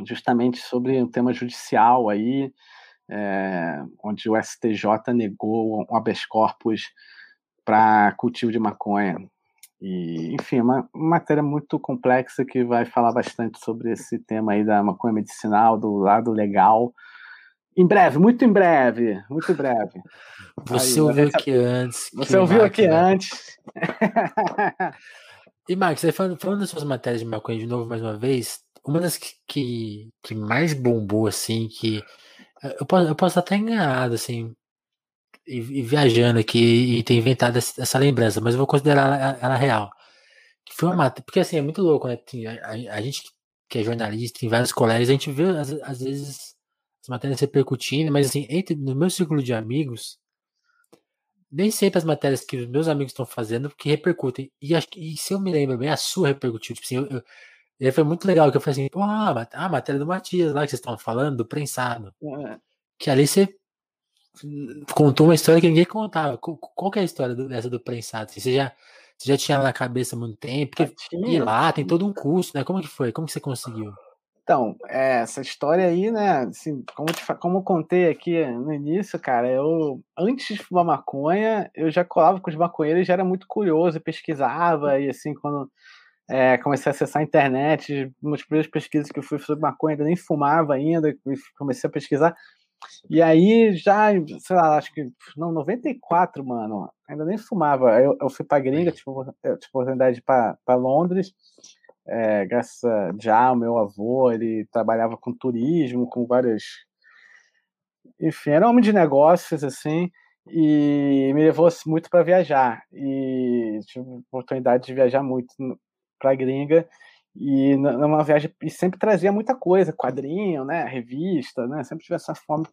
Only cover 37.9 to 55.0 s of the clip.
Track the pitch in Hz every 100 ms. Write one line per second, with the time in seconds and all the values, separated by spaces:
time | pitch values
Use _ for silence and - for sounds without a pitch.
37.9 | 135 143 120 113 107 117 123 139 143 147
38.9 | 143 135 139 135 131 127 131 139 110 101
39.9 | - _ _ _ _ _ _ - - 165
40.9 | 180 135 - - 190 170 165 143 160 175
41.9 | 143 127 120 - 123 110 117 107 110 117
42.9 | 104 117 - - _ _ _ _ 123 107
43.9 | 117 107 107 120 - 117 117 123 - 117
44.9 | 113 123 135 151 135 185 165 135 151 135
45.9 | 127 131 143 143 131 - _ _ _ _
46.9 | _ - 123 139 131 143 143 131 127 -
47.9 | 139 160 143 139 143 123 160 190 151 135
48.9 | 131 180 180 165 151 127 113 110 139 143
49.9 | 113 - - _ _ _ _ _ _ _
50.9 | _ _ _ _ _ _ 143 208 - 196
51.9 | 185 160 143 143 131 - 131 120 135 160
52.9 | 143 131 - 123 - 110 117 143 - 147
53.9 | 151 180 170 135 131 135 _ 143 165 -
54.9 | 196